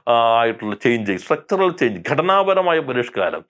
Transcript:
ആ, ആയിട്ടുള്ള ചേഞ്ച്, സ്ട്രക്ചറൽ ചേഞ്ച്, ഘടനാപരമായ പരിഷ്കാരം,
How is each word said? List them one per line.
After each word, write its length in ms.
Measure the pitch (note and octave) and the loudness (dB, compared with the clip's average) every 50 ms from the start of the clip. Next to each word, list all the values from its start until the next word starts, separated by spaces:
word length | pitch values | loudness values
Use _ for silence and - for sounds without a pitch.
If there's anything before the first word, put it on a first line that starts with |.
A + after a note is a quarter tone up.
| - | 0
ആ, 300 | A#2+ A#2+ A#2 A#2 A2+ A2+ A#2 | 2 2 4 4 4 4 2
ആയിട്ടുള്ള 360 | A#2 A2+ A2 A2 A2 G#2 G#2 | 2 0 -2 -4 -6 -8 -8
ചേഞ്ച്, 380 | - - A#2 A#2+ A2+ G#2+ G2+ F#2+ | -2 0 0 0 0 0 -2 -4
സ്ട്രക്ചറൽ 560 | F2 - - D#3 D3+ - - G#3 F#3 F#3+ F3+ | -4 -2 -4 -4 -4 -2 -4 -2 0 0 0
ചേഞ്ച്, 420 | F3 - F#3 A#2+ G3 - E3+ - | 0 0 -2 -2 -2 -4 -4 -2
ഘടനാപരമായ 680 | D3+ C#3+ E3 F#3 F#3+ G3 G3 F#3+ F#3+ F#3+ F#3 F3 E3 D#3+ | -2 0 0 2 2 2 2 2 2 2 2 2 0 0
പരിഷ്കാരം, 640 | D3+ C3 B2 B2 A#2+ - - A2 F#2 E2+ D#2+ D#2+ - | -2 -2 -4 -4 -4 -4 -4 -2 -2 -2 -4 -6 -12